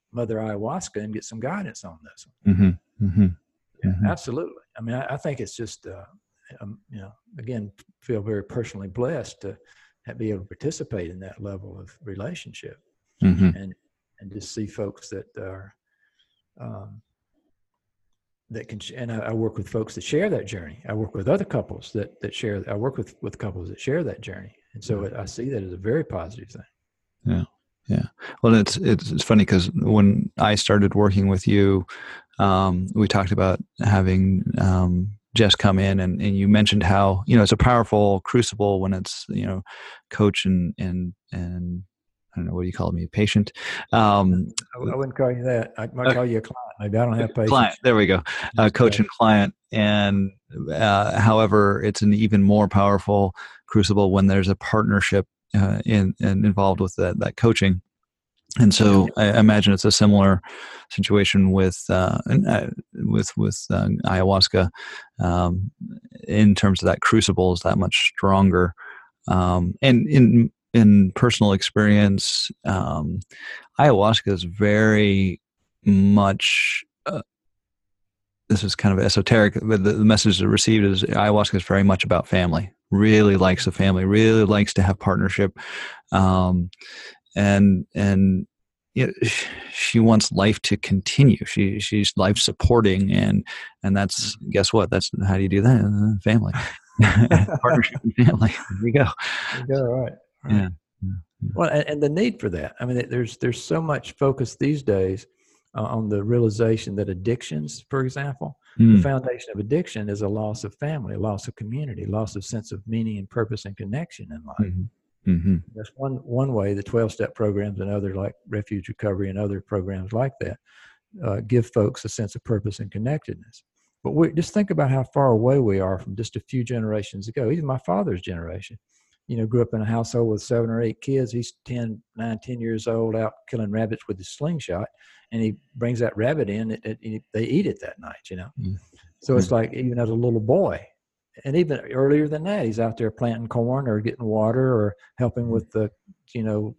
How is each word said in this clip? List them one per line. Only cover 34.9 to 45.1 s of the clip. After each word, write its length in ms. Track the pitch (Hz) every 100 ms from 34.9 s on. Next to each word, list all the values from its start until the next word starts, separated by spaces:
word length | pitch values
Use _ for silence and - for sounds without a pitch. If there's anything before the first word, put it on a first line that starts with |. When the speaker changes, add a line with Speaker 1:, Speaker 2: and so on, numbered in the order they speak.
| 90 101 104 _
Speaker 2:
Jess 220 | - 104 -
come 240 | 104 95
in 220 | 98 98
and, 200 | 92 90
and 140 | 104 98
you 140 | 98
mentioned 340 | 104 104 104
how, 400 | 90 98 98 95 -
you 120 | 117
know, 60 |
it's 100 | 101
a 40 | 107
powerful 600 | 131 120 110 107 104 95
crucible 600 | - 123 113 107 101 98
when 100 | 95
it's, 320 | 92 - - -
you 160 | 101 98
know, 180 | 95 - - - - -
coach 340 | - 104 - 95
and, 280 | 92 87 -
and, 360 | 92 90 90 - -
and 520 | 90 87 90 87 87 95 _ _ _ _ 92
I 40 |
don't 80 | 87
know, 80 | 87
what 60 |
do 40 | 90
you 60 |
call 180 | - 87
me? 140 | 85 85
Patient? 460 | - 107 107 101 - - - -
Um, 560 | 113 107 101 95 90 - - - 123
Speaker 1:
I, 160 | 127
I 40 | 131
wouldn't 200 | 135